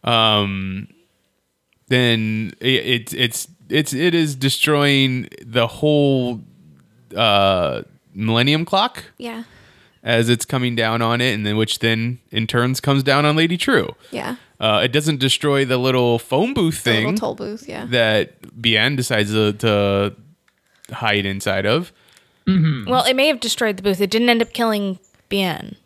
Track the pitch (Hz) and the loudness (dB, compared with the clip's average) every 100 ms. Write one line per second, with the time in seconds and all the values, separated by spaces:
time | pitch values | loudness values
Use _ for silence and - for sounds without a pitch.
0 | - 117 113 107 101 98 95 95 107 _ | 2 2 4 2 0 -4 -6 -8 -12 _
1 | _ _ _ _ _ _ _ _ _ 127 | _ _ _ _ _ _ _ _ _ 2
2 | 123 113 110 110 107 - 127 131 - 120 | 2 2 0 -4 -6 -4 -2 0 0 -2
3 | 110 - 120 - - _ - 147 147 131 | -2 -4 -2 -2 -12 _ -2 -2 0 0
4 | 175 170 156 135 135 - 151 147 143 139 | 0 2 0 0 -2 0 0 2 4 4
5 | 135 127 - - 117 117 117 - 151 147 | 2 0 -8 -14 -8 -2 -2 0 0 2
6 | 143 135 123 113 - _ - - _ _ | 4 2 0 -6 -12 _ -20 -20 _ _
7 | _ 95 113 101 98 92 82 58 - _ | _ 0 2 4 4 2 0 -4 -10 _
8 | _ 95 110 113 131 151 165 190 233 - | _ -6 0 2 2 0 0 -2 -2 -6
9 | - _ 240 226 233 - - _ _ _ | -20 _ -14 -14 -16 -20 -20 _ _ _
10 | - 117 117 120 - 135 123 120 113 117 | -2 2 2 0 0 -2 -2 -2 -2 0
11 | 113 117 123 107 104 107 110 - 113 113 | 0 0 0 -2 -2 0 0 0 0 0
12 | 117 123 _ 110 113 123 123 131 - 139 | -2 -6 _ -6 -2 0 0 0 0 0
13 | 131 139 147 156 165 175 - 214 - - | 2 2 2 2 0 0 0 0 0 -8
14 | - - - 247 _ _ 110 104 120 135 | -14 -12 -10 -12 _ _ 0 2 2 0
15 | 147 147 135 - 151 139 135 127 127 127 | 0 0 0 0 0 0 2 0 2 2
16 | 123 117 - 131 226 269 165 - 123 110 | 2 2 0 0 0 0 -2 0 0 0
17 | 110 208 233 - 208 220 - - 233 120 | 0 -2 -4 -6 -10 -12 -14 -14 -4 0
18 | 113 110 85 _ - - 117 110 117 139 | 2 2 0 _ -20 -4 0 2 2 0
19 | 120 113 104 110 107 104 113 104 101 98 | -2 0 0 2 0 0 0 2 2 0
20 | 101 - - _ _ _ _ _ - 117 | -2 -6 -20 _ _ _ _ _ -18 -4
21 | 113 104 98 98 - 95 101 135 175 _ | 0 0 0 -4 -2 -2 0 0 -2 _
22 | _ _ _ _ - 190 160 135 107 254 | _ _ _ _ 0 2 2 0 0 0
23 | 247 262 285 262 233 - 226 190 196 185 | 2 2 2 2 -4 -2 -2 -2 -2 0
24 | 202 220 240 233 226 - 226 208 202 185 | 0 0 2 2 0 -2 -2 0 -4 -8
25 | _ _ _ 196 185 156 - - | _ _ _ -2 -2 -4 -10 -18